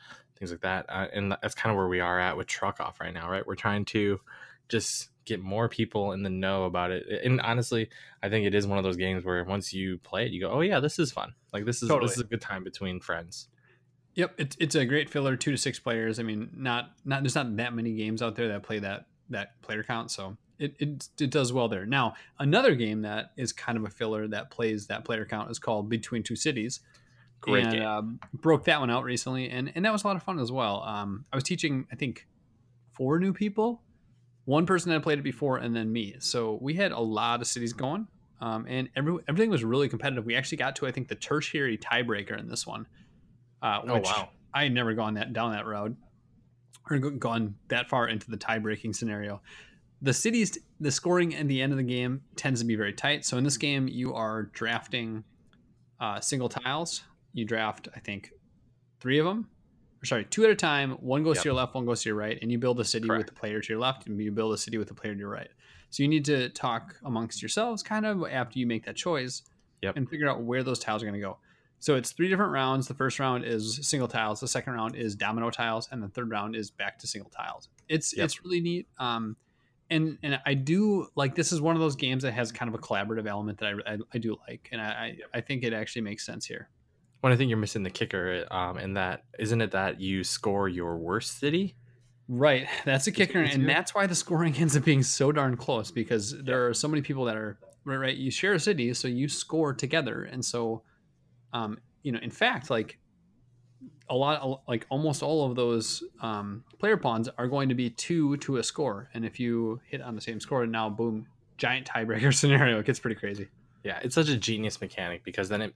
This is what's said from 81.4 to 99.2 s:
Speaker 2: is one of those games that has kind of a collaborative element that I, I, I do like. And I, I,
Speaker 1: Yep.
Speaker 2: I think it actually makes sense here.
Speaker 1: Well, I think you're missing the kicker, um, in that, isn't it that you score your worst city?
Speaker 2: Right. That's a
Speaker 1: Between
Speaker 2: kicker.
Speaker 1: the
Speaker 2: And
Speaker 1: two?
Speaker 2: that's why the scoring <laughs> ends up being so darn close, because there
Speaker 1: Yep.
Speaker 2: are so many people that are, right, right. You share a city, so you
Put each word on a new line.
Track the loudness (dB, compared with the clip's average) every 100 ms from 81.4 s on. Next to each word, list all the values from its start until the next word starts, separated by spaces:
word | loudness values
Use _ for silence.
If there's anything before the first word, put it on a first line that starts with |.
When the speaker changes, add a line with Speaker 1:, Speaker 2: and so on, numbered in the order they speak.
| 0
Speaker 2:
is | 2
one | 4 4
of |
those | 2 2
games | 0 2
that | 0
has | 0 -2
kind | -4 -6
of |
a | -6
collaborative | -2 -2 0 -2 -2
element | -4 -4 -2
that | -2 -2 -4
I, |
I, | -6 -4
I | -4
do | -2 -4 -8
like. | -16 -10
And | -6
I, | -4
I, | -4 -6 -10
Speaker 1:
Yep. | -8
Speaker 2:
I | -8
think | -4 -2
it | -2
actually | -2 -4 -4
makes | -6 -6 -8
sense | -8 -8
here. | -10 -14 _ _ _ _ _
Speaker 1:
Well, | 6
I | 6
think | 6
you're | 2
missing | 2 -2
the | -4
kicker, | -2 -2 0 0 -2 -2
um, | -2 -2 -4
in | -4
that, | 0 0 -4 -10 -4
isn't | 0 2
it | 2
that | 2 0 -2
you | -2 0
score | 0 -2 0 2 0
your | -2 -2 -4
worst | -2 -2 -2 -2
city? | 0 2 0 -6 -20 _ _ _ -6
Speaker 2:
Right. | 4 6 4 0 -2
That's | 2 2 2
a |
Speaker 1:
Between | 2 4
Speaker 2:
kicker. | 4
Speaker 1:
the | 4
Speaker 2:
And | 4 4
Speaker 1:
two? |
Speaker 2:
that's | 4 2
why | 2 2
the |
scoring | 0 2 4 4
<laughs> | 4
ends | 4 6
up |
being | 6 6
so | 4 4 4
darn | 6 2 2
close, | 0 0 0
because | -4 2 2 0 -4
there | 0 2 4
Speaker 1:
Yep. |
Speaker 2:
are |
so | 2 0
many | 0
people | 0 -2
that | 0 -2
are, | -6 -10 -18 -14
right, | -4 0
right. | 0 0
You | -2
share | 0 2
a | 4
city, | 2 2 0
so | 0 -2
you | 0